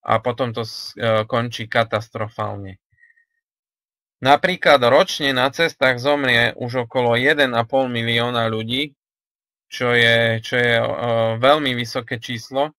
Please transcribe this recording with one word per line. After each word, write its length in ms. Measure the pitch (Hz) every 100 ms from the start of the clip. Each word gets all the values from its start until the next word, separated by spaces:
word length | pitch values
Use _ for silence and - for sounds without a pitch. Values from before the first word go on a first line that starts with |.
| -
a 160 | 110
potom 320 | 123 120 123
to 80 | 117
s-, 320 | 113 - -
e, 320 | - 117 110 110
končí 400 | 120 120 110 110
katastrofálne. 1120 | 123 113 107 113 117 107 - 107 101 98 92 _ _ _ _ _ _ _ _ _ _ _ _ _ _
Napríklad 560 | 131 143 180 180 175 143 120
ročne 480 | 135 185 - 143
na 160 | 131 131
cestách 480 | - 165 - 135 120
zomrie 560 | 131 147 135 120 117
už 320 | - 123 127 117
okolo 320 | 131 120 117
jeden 400 | 135 151 135 117
a 80 | 113
pol 240 | 135 131
milióna 560 | 120 117 117 120 120 113
ľudí, 480 | 110 110 131 151 _ _ _ _ _ _ _ _
čo 240 | - 123
je, 480 | 120 117 117 117 113
čo 160 | 113
je, 240 | 127 120 117
e, 80 | 117 - 120 117 113 113
veľmi 320 | 127 151 143
vysoké 480 | 123 117 131 117 120
číslo. 480 | - 117 - 131 151